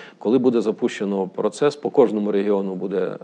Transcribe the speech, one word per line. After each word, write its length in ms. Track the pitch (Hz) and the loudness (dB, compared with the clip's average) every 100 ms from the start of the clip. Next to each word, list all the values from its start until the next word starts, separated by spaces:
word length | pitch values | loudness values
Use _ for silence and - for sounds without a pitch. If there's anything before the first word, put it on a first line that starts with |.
| - - | -20 -6
Коли 200 | 101 127 | 2 4
буде 220 | 123 117 | 4 2
запущено 680 | 104 95 120 - 101 98 92 | 0 -2 -4 -2 -4 -2 -4
процес, 480 | - 104 - 147 147 | -2 -4 0 -2 0
по 140 | 117 | 0
кожному 420 | - 113 107 104 | 4 4 2 0
регіону 420 | 101 101 101 98 | 0 2 0 0
буде 420 | 92 95 95 92 - | -4 -4 -2 -4 -6